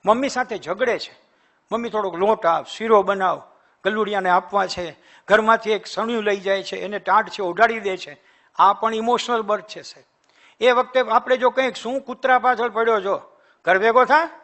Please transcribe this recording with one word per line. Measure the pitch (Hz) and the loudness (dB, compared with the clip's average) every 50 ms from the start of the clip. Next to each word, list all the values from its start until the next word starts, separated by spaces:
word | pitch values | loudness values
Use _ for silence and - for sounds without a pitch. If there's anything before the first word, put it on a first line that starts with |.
| _ | _
મમ્મી | 190 220 240 277 269 | 0 0 0 0 -4
સાથે | - 247 254 - 226 | -4 -4 -4 -4 -6
ઝઘડે | 180 131 147 185 202 254 240 208 151 | -10 -8 -8 -4 -2 -2 -2 -2 -4
છે, | - - - _ _ _ _ _ _ _ _ _ _ _ | -6 -12 -18 _ _ _ _ _ _ _ _ _ _ _
"મમ્મી | 202 233 233 233 | -6 -6 -6 -4
થોડોક | 214 214 202 190 165 | -4 -4 -4 -4 -2
લોટ | 170 190 214 220 214 196 | 0 0 0 0 2 2
આપ, | 170 165 156 131 | 0 0 0 -2
શીરો | - - - 220 226 226 202 190 | -8 -10 -8 2 4 4 4 4
બનાવ, | 196 202 190 190 180 160 139 - _ _ _ _ _ _ _ - | 2 -2 0 0 -2 -2 -4 -10 _ _ _ _ _ _ _ -4
ગલુડિયાને | 190 214 220 208 196 208 196 190 180 | -2 -2 0 -2 -2 -2 -2 2 2
આપવા | 180 185 185 190 202 202 190 | 2 2 2 0 -2 -2 -2
છે." | 180 - 180 175 165 143 _ _ _ _ _ _ | -2 -6 -8 -10 -10 -12 _ _ _ _ _ _
ઘરમાંથી | - 196 214 220 220 226 220 226 214 | 2 4 4 6 4 2 2 2 -2
એક | 220 190 - | -4 -4 -4
સણિયું | - - 196 220 226 240 226 208 | -8 -6 -6 -4 -4 -4 -2 0
લઈ | 208 202 | -2 -2
જાય | 202 180 196 196 196 185 | -2 -2 -2 -2 -2 -2
છે, | - 190 | -8 -10
એને | 185 180 190 208 196 | -8 -8 -8 -8 -6
ટાટ | 190 185 185 214 214 180 | -2 2 2 2 2 0
છે | - - | -6 -6
ઓઢાડી | 196 175 175 196 226 226 233 220 | -4 -4 -4 -4 -6 -6 -6 -6
દે | 202 196 185 | -6 -6 -8
છે. | 175 - 147 147 _ _ _ _ _ _ _ _ | -8 -12 -18 -20 _ _ _ _ _ _ _ _
આ | - 170 196 202 | 2 2 2 2
પણ | - 226 220 220 | 0 -4 -4 -4
ઇમોશનલ | 220 220 233 240 226 - - 247 226 | -4 -2 -2 -2 -2 -2 -4 -4 -4
બર્થ | 214 196 214 202 165 | -2 -4 -6 -6 -6
છે | - - 170 | -14 -18 -18
સાહેબ. | 143 - - 139 _ _ _ _ _ _ _ _ _ _ _ _ | -18 -20 -20 -20 _ _ _ _ _ _ _ _ _ _ _ _
એ | 220 254 | 2 4
વખતે | 247 247 247 247 - 254 | 4 4 0 0 0 -2
આપણે | 240 214 220 240 226 247 254 | 0 2 2 0 2 2 0
જો | 247 247 254 | 2 2 0
કંઈક, | 247 262 262 247 - | 0 0 -2 -2 -4
"શું | - - 226 262 277 | -6 -8 -6 -6 -6
કૂતરા | 269 - 254 _ - 262 254 247 | -8 -8 -12 _ 0 2 2 2
પાછળ | 220 254 247 208 240 240 | 2 0 0 0 -2 -4
પડ્યો | 202 220 226 226 226 208 | -2 0 0 2 0 0
છો, | 185 196 185 - - - _ _ _ _ _ _ _ | 0 -2 -4 -4 -6 -14 _ _ _ _ _ _ _
ઘર | 165 185 190 | 2 2 4
ભેગો | 208 226 226 254 254 | 4 4 6 4 4
થા?" | - 277 311 339 320 - - | 6 4 2 2 0 -8 -20